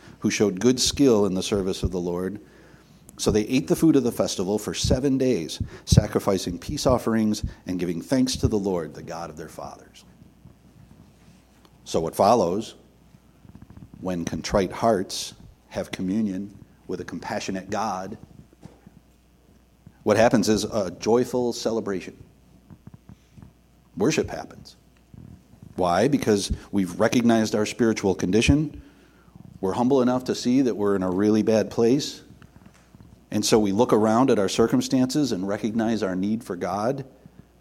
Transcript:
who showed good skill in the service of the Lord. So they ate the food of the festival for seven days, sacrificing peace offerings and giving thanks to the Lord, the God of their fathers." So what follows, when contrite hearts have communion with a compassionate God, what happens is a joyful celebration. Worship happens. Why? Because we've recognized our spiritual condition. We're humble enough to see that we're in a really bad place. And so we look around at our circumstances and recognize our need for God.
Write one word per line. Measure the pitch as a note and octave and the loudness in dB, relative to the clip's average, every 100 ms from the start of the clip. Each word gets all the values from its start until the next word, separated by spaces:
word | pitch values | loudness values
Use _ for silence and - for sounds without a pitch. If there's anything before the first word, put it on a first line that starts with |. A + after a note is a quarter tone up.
| - - | -20 -6
who | G#2+ | -2
showed | - G2+ F#2 | 2 2 4
good | A#2 B2+ | 2 2
skill | - - C3+ G#2+ G2+ | 0 4 4 6 4
in | |
the | F#2 | 0
service | - G2+ F#2+ F2 | -2 -2 -2 -2
of | F2+ | -4
the | F2+ | -4
Lord. | F2 F2 F#2 G#2 - - - - - - - - | -4 -4 -6 -8 -16 -20 -20 -20 -20 -20 -20 -6
So | - | 0
they | G#2+ | 0
ate | G#2+ C3 - | 2 -2 0
the | E3+ | 2
food | D#3+ | 4
of | C#3 | 4
the | A#2+ | 2
festival | - F#2 - F#2 G#2+ | 0 -2 -2 -2 -4
for | F#2+ | -4
seven | - - B2+ C#3 C3 | -4 -2 0 0 0
days, | B2+ F#2+ C#2+ - - - | 0 0 -4 -8 -10 -8
sacrificing | - - G#2 G#2 - G2 - E2+ | 2 2 2 0 0 0 -2 -8
peace | - C#3+ C#3 | -8 -2 2
offerings | A#2+ A#2 A2 G#2+ G#2 - - F#2+ | 2 2 0 0 -2 -6 -8 -8
and | F2+ | -4
giving | F2 E2 | -4 -4
thanks | - C3 B2+ - | -2 0 0 0
to | A2 | 0
the | G#2+ | 0
Lord, | F#2+ F2 D#2 | -2 -2 -6
the | D#2 | -12
God | E2 E2+ D#2+ | -12 -12 -12
of | D#2 | -14
their | D#2 | -16
fathers." | - C#2+ - - - - - - _ - - - - - - - _ - - _ _ _ _ | -14 -16 -16 -20 -20 -20 -20 -20 _ -20 -20 -20 -20 -20 -20 -20 _ -20 -20 _ _ _ _
So | - F#2 | -6 -4
what | D#2+ - | -2 2
follows, | G2+ A#2+ F2 G2+ A2 - _ _ _ - _ _ - - - - - - | 4 4 2 -2 -6 -14 _ _ _ -20 _ _ -20 -20 -20 -20 -20 -12
when | F#2+ F2 | -8 -6
contrite | - E2 - G#2+ F#2 | -6 -8 -2 0 0
hearts | - A#2 F#2+ G2 - - - - - - | 0 2 2 -2 -8 -10 -14 -20 -20 -12
have | G2 F2+ | -10 -8
communion | - F#2 A2 G#2 F#2 G2+ - - _ - | -6 -4 -2 -2 -4 -10 -16 -20 _ -12
with | F2 | -10
a | |
compassionate | E2+ E2+ - G#2 - F#2+ F2+ | -10 -12 -8 -8 -6 -8 -6
God, | G#2 G#2+ F#2 F#2+ A2 - - - _ - - - - _ _ _ _ _ _ _ _ - _ | -6 -4 -6 -10 -14 -20 -20 -20 _ -20 -20 -20 -20 _ _ _ _ _ _ _ _ -20 _
what | G#2 G#2+ | 2 4
happens | A#2+ A#2 G2+ | 4 4 2
is | G#2 | 0
a | G2+ A2+ F2+ | 0 -4 -4
joyful | F2 G#2+ A#2+ B2 B2 A#2+ | -4 0 2 0 -2 -4
celebration. | A#2 A#2 A2+ G2+ F#2 F#2 - - _ _ - - - - - - - _ - - _ _ _ _ E2+ | -4 -4 -4 -4 -8 -10 -18 -20 _ _ -20 -20 -20 -20 -20 -20 -20 _ -20 -20 _ _ _ _ -2
Worship | A#2+ D3+ F2+ | 0 0 -2
happens. | D2+ - - - - _ _ _ - - - _ - - - | -6 -12 -16 -20 -20 _ _ _ -20 -20 -20 _ -20 -12 -2
Why? | F2 F2+ C3 | 0 2 2
Because | C#3+ - G2+ - - - | 2 2 2 0 -6 -4
we've | G2+ F2+ F2 | -2 -2 0
recognized | A#2 B2+ A#2 A2+ G#2+ | 0 2 2 2 2
our | G#2+ | 0
spiritual | G#2 - A2+ G#2+ G2+ | -2 0 0 2 0
condition. | F2 F2+ G#2+ C3 C#3+ D3+ - - _ _ _ _ - - - | 0 0 2 4 2 0 -8 -20 _ _ _ _ -20 -20 -8
We're | F#2+ | -4
humble | G2+ B2 C#3 | 0 2 4
enough | B2 B2+ | 2 0
to | B2+ | -4
see | G2+ B2 C3 | -4 0 2
that | B2 G2+ | 2 0
we're | G2+ G2 | 0 2
in | |
a | F#2 | 0
really | F#2 G#2+ A2 | 2 4 4
bad | G#2+ A2 G2+ | 4 2 2
place. | - A#2 C#3+ - - - - - - - - _ - - - - | 2 2 2 -2 -10 -20 -20 -20 -20 -20 -20 _ -20 -20 -20 -8
And | G#2+ | -4
so | - A#2 | 2 4
we | G2+ | 4
look | G2 B2 | 2 4
around | A2+ A2 A2+ C3+ | 4 4 4 4
at | G#2 | 2
our | F#2+ | 2
circumstances | - A#2 B2+ A#2+ C3 B2+ D3+ C3 | 2 2 2 0 0 0 0 -2
and | F#2 G2 | -2 -4
recognize | G#2 A#2 A2+ A2+ G#2+ | -4 -4 -2 -2 -2
our | G2 | -2
need | F#2 G2+ A2+ | -2 -2 -4
for | - | -6
God. | F2+ F#2 G2+ A#2 C#3 C3+ - - - - _ | -8 -6 -4 -4 -4 -10 -18 -20 -20 -20 _